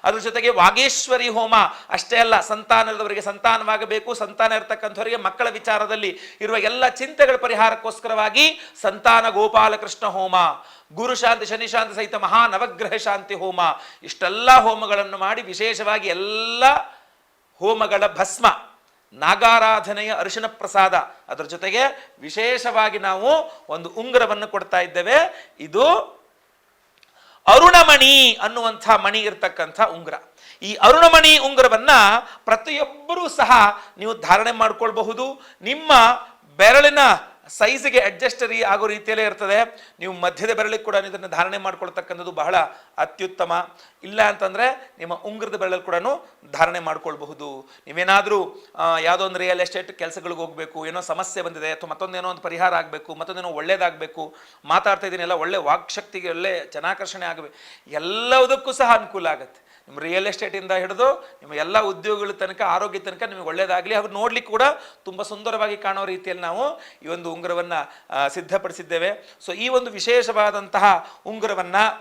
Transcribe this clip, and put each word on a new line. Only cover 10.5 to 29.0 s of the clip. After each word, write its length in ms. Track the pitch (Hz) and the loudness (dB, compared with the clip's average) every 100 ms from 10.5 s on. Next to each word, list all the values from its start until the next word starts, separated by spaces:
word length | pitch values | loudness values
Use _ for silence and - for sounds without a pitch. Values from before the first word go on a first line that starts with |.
| 127 - - _ | -2 -16 -20 _
ಗುರು 220 | 151 240 | -8 -6
ಶಾಂತಿ, 320 | 247 240 233 214 | 0 0 0 -4
ಶನಿ 200 | 220 226 | -8 -4
ಶಾಂತಿ 300 | 226 220 202 | -4 -4 -8
ಸಹಿತ 180 | 208 | -8
ಮಹಾ 320 | 214 196 226 233 | -6 0 2 2
ನವಗ್ರಹ 500 | 196 233 175 220 220 | 0 -6 -6 -6 -4
ಶಾಂತಿ 380 | 220 202 190 | -4 -6 -8
ಹೋಮ, 260 | 196 185 180 170 139 - - | -8 -6 -2 -2 -2 -12 -20
ಇಷ್ಟೆಲ್ಲ 580 | - - 180 208 247 254 | -18 -6 -6 0 8 8
ಹೋಮಗಳನ್ನು 580 | 220 220 214 202 196 196 | 6 -2 -4 -4 -4 -6
ಮಾಡಿ 240 | 190 220 | -4 -4
ವಿಶೇಷವಾಗಿ 680 | 190 185 220 214 208 214 190 | -8 -6 -6 -4 -2 -2 -2
ಎಲ್ಲ 560 | 175 202 214 226 233 262 294 - - _ _ _ _ _ _ | -6 -4 -6 -6 2 4 4 -4 -18 _ _ _ _ _ _
ಹೋಮಗಳ 480 | 190 220 214 196 202 | -2 0 0 0 -2
ಭಸ್ಮ, 560 | 165 190 - 226 - - _ _ _ _ | -2 -4 2 2 2 -10 _ _ _ _
ನಾಗಾರಾಧನೆಯ 1000 | 113 156 208 226 226 220 214 190 208 214 | -2 0 4 6 6 4 2 -2 -8 -6
ಅರಿಶಿನ 320 | 220 190 226 220 | -4 -4 -6 -8
ಪ್ರಸಾದ, 480 | - 196 196 190 180 - - - | -8 -2 2 4 2 -2 -14 -14
ಅದರ 160 | - | -12
ಜೊತೆಗೆ 680 | 151 170 190 214 269 262 - _ | -10 -8 -4 0 0 -2 -20 _
ವಿಶೇಷವಾಗಿ 800 | 147 202 233 247 240 220 214 208 | -12 -4 -2 -2 -2 0 0 -2
ನಾವು 540 | 196 190 233 311 311 - - | -4 0 2 2 0 -14 -12
ಒಂದು 200 | 156 170 | -12 -10
ಉಂಗುರವನ್ನು 600 | 220 240 247 220 208 214 | -12 -2 0 0 -4 -6
ಕೊಡ್ತಾ 320 | 202 185 185 | -8 -4 -4
ಇದ್ದೇವೆ. 720 | 180 175 175 277 349 - - _ | -2 -4 2 2 2 -6 -20 _
ಇದು 260 | - 180 285 370 - - _ _ _ _ _ _ _ _ _ _ _ _ - | -6 0 2 2 -2 -16 _ _ _ _ _ _ _ _ _ _ _ _ 6
ಅರುಣಮಣಿ 920 | 247 339 349 320 285 269 277 254 220 | 10 10 10 10 10 8 8 6 4
ಅನ್ನುವಂಥ 480 | 214 240 226 214 208 | -4 -4 -4 -4 2
ಮಣಿ 300 | 214 | 2